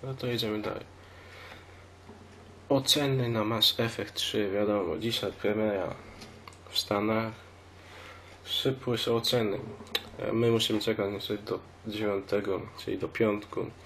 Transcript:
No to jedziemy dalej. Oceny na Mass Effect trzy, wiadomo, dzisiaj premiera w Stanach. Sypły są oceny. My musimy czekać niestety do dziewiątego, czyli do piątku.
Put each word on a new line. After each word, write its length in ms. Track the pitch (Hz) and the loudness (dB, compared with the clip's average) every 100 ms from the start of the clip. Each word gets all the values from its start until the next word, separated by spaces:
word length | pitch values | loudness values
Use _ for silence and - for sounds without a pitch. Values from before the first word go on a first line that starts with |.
No 100 | 131 | -8
to 140 | 131 127 | -4 -2
jedziemy 340 | 120 113 107 | 0 0 0
dalej. 220 | 107 98 - - - - - - - - - - - - - - - - - - - | -2 -6 -8 -18 -20 -20 -18 -16 -16 -16 -18 -20 -20 -20 -20 -20 -20 -20 -20 -20 2
Oceny 600 | 139 131 147 143 131 120 | 2 6 4 4 2 2
na 140 | 113 | 2
Mass 360 | 107 113 110 - | 2 4 4 4
Effect 340 | 117 113 101 | 0 0 -6
trzy, 360 | - - 110 101 | -4 -2 0 2
wiadomo, 480 | 101 104 104 87 80 | 2 4 2 2 0
dzisiaj 340 | 117 113 101 | 0 0 -2
premiera 640 | - 104 107 107 101 87 - - - - - - - - | 0 0 2 2 2 -2 -6 -12 -16 -16 -16 -18 -18 -4
w 100 | - | -4
Stanach. 540 | - 104 107 110 110 113 - - - - - - - - - - - | 2 2 4 2 0 -6 -16 -20 -20 -20 -20 -16 -16 -16 -18 -18 -4
Sypły 520 | - 139 131 - 117 | 0 0 0 0 0
są 180 | - 117 | 2 2
oceny. 440 | 113 123 110 98 - - - - - - 107 | 4 4 2 0 -4 -10 -6 -6 -6 -6 0
My 180 | 107 117 | 4 6
musimy 280 | 113 110 107 | 6 4 2
czekać 320 | 113 - 101 | 2 2 0
niestety 320 | 101 - 104 | -2 -4 -4
do 160 | - 104 - - 110 | -2 -4 -6 -14 -8
dziewiątego, 760 | 104 107 98 95 101 101 92 - - | -2 0 0 0 0 0 -2 -4 -10
czyli 200 | - 98 | -6 -4
do 100 | - | -4
piątku. 580 | - 110 104 - - - - | 2 2 2 -4 -6 -6 -10